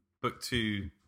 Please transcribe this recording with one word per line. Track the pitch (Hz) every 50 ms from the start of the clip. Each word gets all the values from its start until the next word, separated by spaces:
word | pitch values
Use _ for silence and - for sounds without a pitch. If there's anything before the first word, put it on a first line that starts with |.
| _ _ _ -
book | 127 117 - -
two | - - 127 117 110 107 104 101 92 82 - _ _